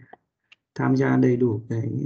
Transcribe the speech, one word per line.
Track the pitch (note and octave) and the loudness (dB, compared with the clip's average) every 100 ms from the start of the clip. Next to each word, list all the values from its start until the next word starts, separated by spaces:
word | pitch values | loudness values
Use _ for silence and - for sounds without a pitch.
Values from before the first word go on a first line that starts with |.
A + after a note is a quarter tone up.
| - - _ _ _ _ _ | -18 -20 _ _ _ _ _
tham | - C3 C3 | -4 0 0
gia | C3+ C3 | 2 2
đầy | B2+ B2 | 2 2
đủ | B2 A2 A2+ | 0 -2 -4
cái, | A2+ A#2 A#2 | -6 -4 -4